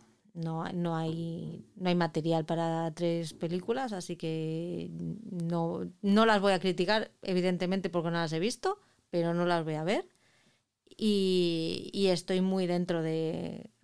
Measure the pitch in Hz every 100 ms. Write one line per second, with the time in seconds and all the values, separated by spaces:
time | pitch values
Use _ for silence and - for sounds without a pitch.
0 | - _ _ 170 160 160 180 175 170 165
1 | 160 165 165 165 160 165 - - 185 180
2 | 165 160 160 165 160 165 165 165 165 160
3 | 170 170 160 - 170 180 175 247 262 196
4 | 175 170 165 160 160 160 170 175 170 165
5 | 170 160 - 180 165 170 165 185 180 -
6 | 202 202 226 208 196 185 185 165 180 220
7 | - _ - 185 180 175 180 190 180 175
8 | 170 170 165 160 208 - 370 415 _ _
9 | _ 175 170 170 175 170 160 156 160 269
10 | - _ _ _ _ _ _ _ _ -
11 | 220 202 190 180 175 165 165 - - 196
12 | 190 175 - 185 185 190 180 175 175 170
13 | 160 160 160 170 165 - - _